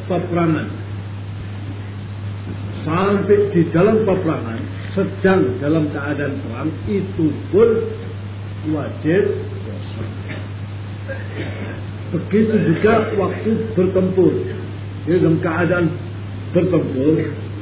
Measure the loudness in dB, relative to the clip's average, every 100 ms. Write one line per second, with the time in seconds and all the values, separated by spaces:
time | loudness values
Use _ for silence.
0 | -2 -2 0 2 2 2 -2 -6 -8 -8
1 | -8 -8 -8 -8 -8 -8 -8 -8 -8 -8
2 | -10 -8 -8 -8 -8 -8 -8 -6 -2 2
3 | 4 2 6 6 6 4 4 6 6 6
4 | 4 2 2 -2 -2 -6 -6 -8 -4 -2
5 | 0 2 4 4 4 0 2 2 2 -2
6 | -4 -2 -2 -4 -6 -4 -4 -4 -2 -2
7 | -2 0 0 0 2 6 6 6 0 -6
8 | -8 -8 -10 -10 -10 -8 -4 -2 -2 -4
9 | 2 4 4 0 -4 -8 -8 -8 -8 -8
10 | -8 -8 -8 -8 -8 -8 -8 -8 -10 -10
11 | -8 -8 -8 -8 -6 -6 -8 -8 -8 -8
12 | -6 -4 0 2 4 4 2 4 4 4
13 | 2 0 0 0 0 0 0 0 2 2
14 | 2 4 4 4 -4 -6 -8 -8 -10 -8
15 | 0 4 4 4 2 0 2 2 2 0
16 | -8 -8 -8 -8 -2 2 4 2 2 0
17 | 2 2 0 -4 -8 -6